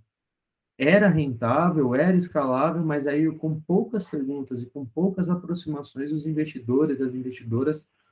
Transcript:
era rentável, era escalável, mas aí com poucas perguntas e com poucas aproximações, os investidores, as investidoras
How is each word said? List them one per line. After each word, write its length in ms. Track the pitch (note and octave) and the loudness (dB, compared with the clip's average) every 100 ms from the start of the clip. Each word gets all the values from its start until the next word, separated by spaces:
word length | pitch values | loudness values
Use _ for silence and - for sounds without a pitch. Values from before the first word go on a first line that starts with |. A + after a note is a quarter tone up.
| _ _ _ _ _ _ _ - | _ _ _ _ _ _ _ 0
era 280 | C3+ G3 G3+ | 4 6 6
rentável, 880 | D#3 C#3+ A2+ A#2 C3+ F3 D#3+ B2+ | 4 0 -2 0 2 4 2 2
era 220 | B2+ E3+ F#3 | 4 4 4
escalável, 680 | F3 D3+ B2+ B2+ D3+ E3+ | 2 0 0 2 2 0
mas 240 | D#3 D3 C#3 | 0 0 0
aí 240 | D3 D#3+ | 2 0
com 280 | D3+ D#3+ D#3 | 0 -4 -4
poucas 440 | - F3+ A3+ G#3+ | 0 0 0 -4
perguntas 580 | - D3+ C3+ C#3+ C3 B2 | -4 -6 -4 -6 -6 -8
e 40 | B2 | -8
com 200 | D3 C3 | -10 -10
poucas 420 | - F#3+ F#3 E3+ | -2 -2 0 -2
aproximações, 840 | F3+ - F3 - C#3+ C#3+ C3 D3 | -2 -4 -8 -6 -8 -8 -8 -6
os 160 | D#3 D3+ | -4 -4
investidores, 760 | D3+ D3+ B2+ A2+ B2+ D3+ C3 | -4 -4 -6 0 2 2 0
as 100 | C3 | -4
investidoras 760 | B2+ B2+ - A2+ A2+ C#3 D3+ - _ _ | -4 -8 -10 -4 -2 -2 -4 -8 _ _